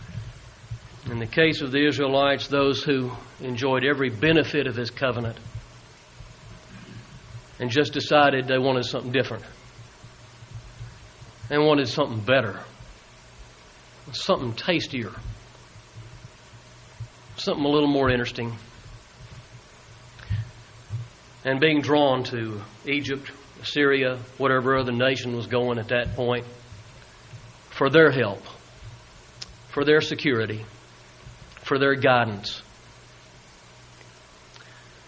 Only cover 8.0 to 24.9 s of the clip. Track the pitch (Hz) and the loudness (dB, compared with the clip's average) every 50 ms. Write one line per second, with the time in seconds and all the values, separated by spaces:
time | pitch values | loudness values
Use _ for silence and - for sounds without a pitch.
8 | - - 156 147 143 143 135 131 127 127 131 131 131 135 131 123 120 120 - 123 | 0 4 6 6 6 6 4 2 0 0 0 2 2 2 2 0 0 -2 -4 -6
9 | 117 123 123 131 120 - 117 107 - - - - - - - - - - - - | -4 -2 0 0 0 -2 -4 -10 -12 -16 -20 -20 -20 -20 -20 -20 -20 -20 -20 -20
10 | - - - - - - - - - - - - - - - - - - - - | -20 -20 -20 -20 -20 -20 -20 -20 -20 -18 -18 -18 -18 -18 -18 -18 -18 -18 -18 -20
11 | - - - - - - - - - - 147 147 151 151 147 147 135 117 - 151 | -20 -20 -20 -20 -20 -20 -18 -14 -6 0 2 4 6 6 6 4 2 0 0 -2
12 | 143 - 120 110 101 104 131 135 117 98 95 - - - - - - - - - | -2 -2 -2 -2 2 4 4 4 4 0 -4 -10 -14 -16 -18 -20 -20 -20 -20 -20
13 | - - - - - - - - - - - - - - - - - - - - | -20 -20 -20 -20 -20 -20 -20 -20 -20 -20 -20 -20 -20 -20 -20 -20 -20 -20 -20 -20
14 | - 151 123 - - - 185 - 131 117 117 - - - 175 156 - - - 123 | -16 -12 -10 -4 -2 0 0 0 -2 -4 -6 -4 -2 -2 0 0 -2 -4 -6 -6
15 | 110 101 - - - - - - - - - - - - - - - - - - | -8 -8 -10 -12 -12 -12 -12 -14 -16 -20 -20 -20 -20 -20 -20 -20 -20 -20 -20 -20
16 | - - - - - - - - - - - - - - - - - - - - | -18 -18 -20 -20 -20 -20 -20 -20 -20 -20 -20 -20 -20 -20 -20 -20 -20 -20 -18 -16
17 | - - - - - - - - - - - - 143 143 147 151 147 143 143 139 | -16 -16 -18 -20 -20 -18 -14 -8 -6 -4 -2 0 2 2 4 4 4 4 4 4
18 | 135 127 127 120 120 120 - 127 117 117 113 - - - - - - - - - | 4 4 4 2 0 -2 -4 -6 -6 -6 -8 -10 -14 -18 -20 -20 -20 -20 -20 -20
19 | - - - - - - - - - - - - - - - - - - - - | -20 -20 -20 -20 -20 -20 -20 -20 -20 -20 -20 -20 -20 -20 -20 -20 -20 -20 -20 -20
20 | - - - - - - - - - - - - - - - - - - - - | -20 -20 -20 -12 -8 -6 -4 -4 -6 -8 -12 -20 -20 -20 -20 -20 -14 -10 -10 -10
21 | - - - - - - - - - 131 135 131 151 160 156 147 123 120 151 147 | -10 -12 -18 -20 -20 -20 -16 -6 -4 -2 0 2 2 4 4 2 2 2 4 4
22 | 147 139 131 127 120 - 127 117 113 110 107 101 104 - - - - 139 139 147 | 4 4 4 2 0 -2 -4 -4 -4 -4 -6 -8 -10 -14 -16 -10 -6 -4 -2 -2
23 | 143 135 139 135 - - - - - - - - - - - 147 143 139 139 135 | -2 -4 -6 -6 -8 -12 -18 -18 -20 -20 -18 -12 -10 -4 0 2 4 4 4 2
24 | 131 127 127 123 113 - - - 135 135 131 131 120 131 135 135 127 123 | 2 0 -2 -4 -8 -12 -4 0 2 2 2 2 2 2 2 2 2 0